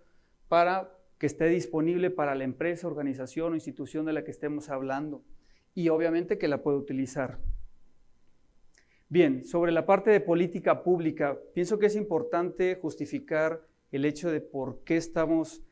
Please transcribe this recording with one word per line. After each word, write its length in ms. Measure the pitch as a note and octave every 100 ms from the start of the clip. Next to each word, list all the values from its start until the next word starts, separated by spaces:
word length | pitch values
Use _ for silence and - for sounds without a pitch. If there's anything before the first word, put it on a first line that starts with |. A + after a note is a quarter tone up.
| _ _ _ _ -
para 440 | E3 F3 F#3+ - - _ _
que 100 | D3
esté 200 | D3 D#3+
disponible 600 | F3 E3+ D#3+ D#3+ F3 F3+
para 240 | F3+ D3
la 120 | C3+ C3
empresa, 420 | B2+ E3 E3+ F3
organización 640 | D3 C#3 C3 C3 - E3
o 40 | D#3+
institución 500 | D3+ C3 C3+ D#3 D#3
de 80 |
la 100 | D#3
que 80 | D#3
estemos 380 | - D3 D3 D3
hablando 540 | C3+ C3+ C3+ D3+ C#3+ - - - _ _ -
y 140 | E3
obviamente 480 | D#3+ E3 E3 E3+ G#3
que 100 | E3
la 160 | C#3
pueda 140 | D3+ C#3+
utilizar. 640 | C#3 C3+ C3 D3+ B2+ - - - - - - - - - _ - _ _ - _ _ _ -
Bien, 340 | F3+ D#3+ C3
sobre 280 | - F3 E3+
la 140 | E3 D#3+
parte 260 | G3 G#3
de 100 | G#3
política 640 | G3+ E3+ F3 F3+ D3+ D3+
pública, 540 | - F3+ D#3+ D3+ D3 C#3 -
pienso 240 | - F3 G#3+
que 100 | G#3
es 80 | G#3+
importante 800 | G#3 D#3+ D#3+ E3+ F3+ F3 F#3 F3+
justificar 800 | D#3+ D#3 C#3+ C#3+ C#3+ D#3 D#3 E3 - _ _
el 140 | C#3 C#3+
hecho 260 | D3+ F3
de 80 | D3+
por 440 | D3+ C#3 C3 A#2+
qué 140 | - E3
estamos 680 | E3 E3+ D#3 D#3+ D#3 - -